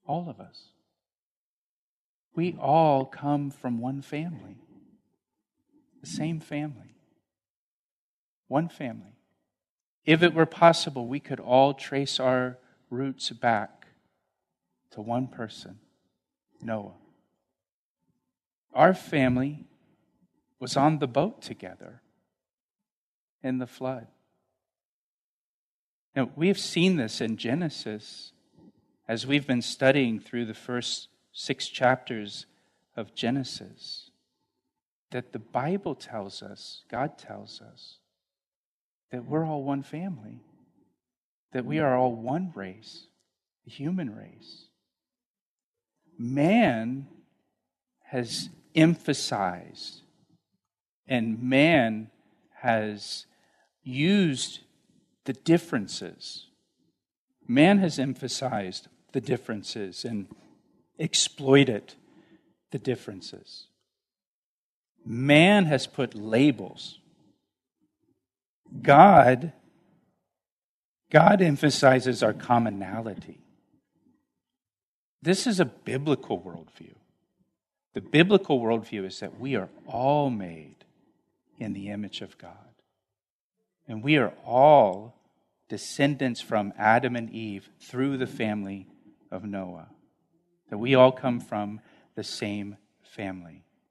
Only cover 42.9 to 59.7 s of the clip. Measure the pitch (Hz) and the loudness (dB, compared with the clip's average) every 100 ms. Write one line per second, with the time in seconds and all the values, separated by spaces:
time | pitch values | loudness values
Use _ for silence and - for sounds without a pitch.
42.9 | - _ _ _ _ _ _ - - 139 | -20 _ _ _ _ _ _ -20 -10 -6
43.9 | 185 143 107 104 - - - _ _ _ | -4 -6 -10 -20 -20 -20 -20 _ _ _
44.9 | _ _ _ _ _ _ _ _ _ _ | _ _ _ _ _ _ _ _ _ _
45.9 | _ _ - 120 135 156 220 202 117 113 | _ _ -12 -6 0 2 4 2 0 -4
46.9 | 135 143 - _ _ _ _ _ _ _ | -8 -12 -20 _ _ _ _ _ _ _
47.9 | _ _ 131 117 - - - _ - 156 | _ _ -8 -6 -8 -12 -16 _ 4 4
48.9 | 170 - 143 - 113 95 87 85 82 - | 4 -2 -4 -4 -2 -2 -4 -14 -18 -18
49.9 | - _ _ _ _ _ _ _ _ _ | -20 _ _ _ _ _ _ _ _ _
50.9 | _ _ 127 113 110 127 135 151 160 117 | _ _ -4 -2 -4 0 4 4 4 2
51.9 | 110 110 _ _ _ _ _ 123 113 107 | -2 -12 _ _ _ _ _ -2 0 -2
52.9 | 104 - - - _ _ _ _ _ - | -8 -12 -14 -16 _ _ _ _ _ -12
53.9 | 127 165 202 180 131 - - _ _ _ | -2 2 4 2 0 -8 -12 _ _ _
54.9 | _ _ _ - 131 - 170 - 135 95 | _ _ _ -12 -8 2 2 2 -6 -6
55.9 | - 90 - - - - _ _ _ _ | -10 -12 -14 -16 -16 -20 _ _ _ _
56.9 | _ _ _ _ _ - 120 160 202 185 | _ _ _ _ _ -2 4 6 6 2
57.9 | 143 135 127 127 - 131 117 95 95 - | -2 -6 -6 -8 -6 -4 -4 -6 -12 -18
58.9 | _ _ 135 135 123 - 107 90 | _ _ -8 -4 -6 -4 -10 -8